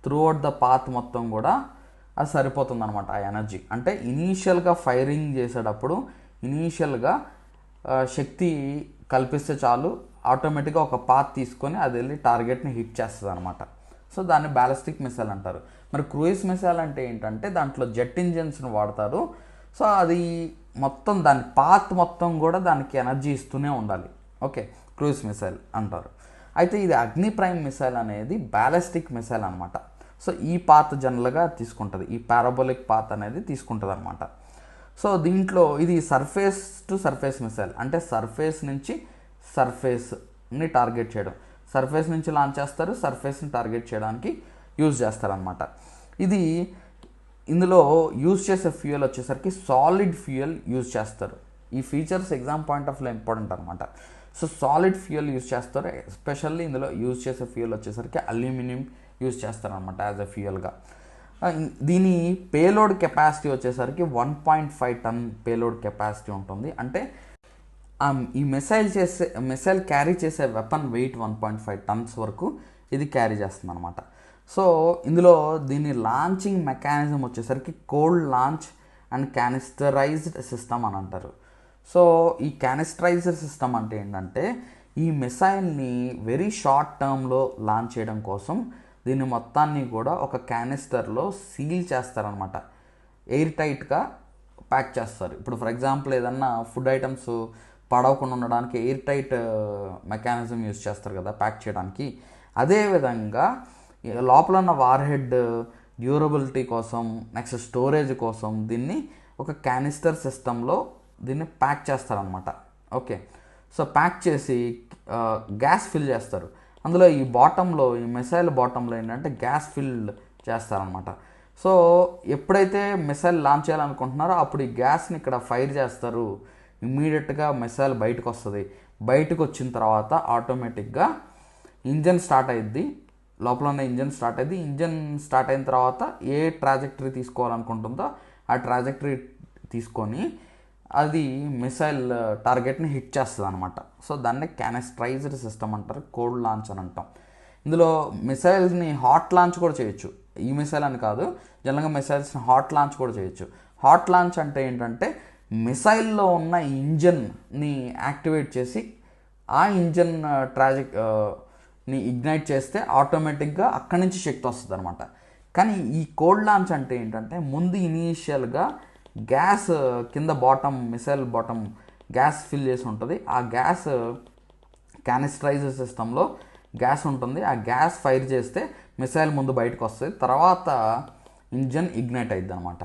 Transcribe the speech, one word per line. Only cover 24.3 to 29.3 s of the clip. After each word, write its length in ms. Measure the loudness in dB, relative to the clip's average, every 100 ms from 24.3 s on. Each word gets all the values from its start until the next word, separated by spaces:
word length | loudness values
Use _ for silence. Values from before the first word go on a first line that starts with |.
| -8
ఓకే, 280 | -6 -6 -10 -14 -20 -2
క్రూయిజ్ 300 | 0 0 -4
మిసైల్ 300 | -6 -6 -8 -8
అంటారు. 360 | -6 -4 -6 -10 -20 -20 -20 -8 2
అయితే, 260 | 2 4
ఇది 100 | 2
అగ్ని 380 | 2 2 0 0
ప్రైమ్ 340 | 2 0 0
మిసైల్ 320 | -4 -2 -2 -2
అనేది 420 | -4 -6 -6 -6
బ్యాలిస్టిక్ 760 | -2 2 4 2 0 -6 -6
మిసైల్ 300 | -10 -4